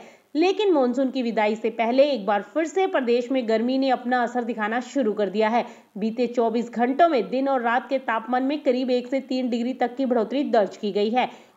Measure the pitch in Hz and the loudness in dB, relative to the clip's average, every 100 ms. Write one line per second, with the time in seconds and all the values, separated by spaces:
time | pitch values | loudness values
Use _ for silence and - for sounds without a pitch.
0 | - - _ 294 370 381 415 294 247 247 | -6 -20 _ 2 2 2 2 4 2 2
1 | 262 262 233 214 214 220 220 220 226 262 | 0 0 -2 0 0 0 -4 -2 0 4
2 | 294 240 196 202 196 302 330 381 381 339 | 4 2 0 -2 0 -4 -2 0 0 0
3 | 240 240 240 262 220 220 240 269 269 240 | 2 0 2 -2 2 0 2 0 0 0
4 | 240 254 233 240 233 220 208 240 240 277 | 0 0 0 -2 -4 -4 -2 -4 -4 -2
5 | 214 202 196 208 214 233 - - - 190 | 0 0 -2 0 2 2 -2 -12 -16 -6
6 | 220 233 240 240 233 233 233 220 247 277 | -4 -2 -2 0 0 0 -4 -2 -2 4
7 | 339 262 185 254 277 262 233 247 254 262 | 4 4 0 -2 0 0 0 -2 -2 -4
8 | 262 226 247 254 269 294 285 254 262 247 | -2 -4 -2 -2 0 0 0 0 0 -2
9 | 247 269 269 262 254 233 240 254 240 247 | 0 -4 -2 -4 -2 -2 -4 -2 -4 0
10 | 262 233 214 269 240 220 185 - 208 196 | 0 0 0 -2 2 2 2 -2 -4 0
11 | 214 247 214 - - | 0 0 -2 -6 -20